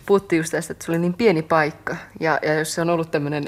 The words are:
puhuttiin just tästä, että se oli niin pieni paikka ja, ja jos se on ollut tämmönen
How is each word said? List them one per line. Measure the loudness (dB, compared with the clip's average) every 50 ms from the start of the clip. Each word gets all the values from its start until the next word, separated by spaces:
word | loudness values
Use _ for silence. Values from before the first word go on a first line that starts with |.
| 0
puhuttiin | 2 2 2 2 2 0 0
just | 0 0
tästä, | -4 -4 -6 -6
että | -10 -10 -6
se | -4
oli | -2 0
niin | 0 0 0
pieni | 2 4 4 4 4
paikka | 2 2 2 2 2 2 -2 -6 -8 -10 -10 -10 -10 -16 -10 -4
ja, | -2 0 0 0
ja | 2 0 0
jos | 0 0 -2 -4
se | -2
on | -2 0
ollut | 0 0 -2 -2
tämmönen | -2 -2 -2 -2 -4 -4 -6